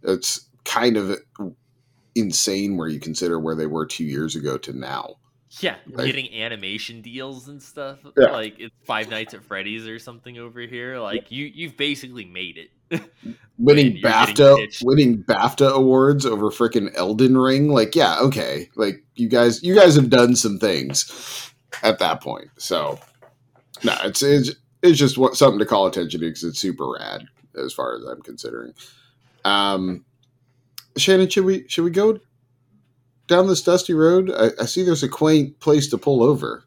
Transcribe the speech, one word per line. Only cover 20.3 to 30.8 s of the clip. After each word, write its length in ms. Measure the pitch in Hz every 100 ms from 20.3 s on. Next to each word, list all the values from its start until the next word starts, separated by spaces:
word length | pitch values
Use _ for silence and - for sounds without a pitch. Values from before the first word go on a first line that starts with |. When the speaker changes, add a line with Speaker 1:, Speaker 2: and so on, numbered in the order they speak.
| 123
Speaker 1:
some 240 | 113 98
things 920 | 107 82 67 69 - - - - - _ _ -
at 180 | 110 107
that 220 | 85 78
point. 280 | 69 50 - _
So, 420 | - 85 73 71 - _ - _ _ _ _ -
no, 120 | 113 -
it's, 180 | 104 -
it's, 300 | 139 143 123 - _ _
it's 160 | 175 160
just 180 | 139 123
what, 180 | 127 -
something 240 | 139 104
to 60 | 104
call 220 | 104 95
attention 320 | 90 85 82
to 80 | 82
'cause 140 | 76
it's 160 | 85 73
super 320 | 95 85 69
rad 320 | - 52 50 - _ _ 71
as 160 | 67
far 220 | - 64 58
as 80 |
I'm 180 | 62 64
considering. 520 | - 60 60 58 60 _ - _ _ _ _ _
Um, 640 | - 101 101 98 92 90 _ _ _ _ _ _ _ -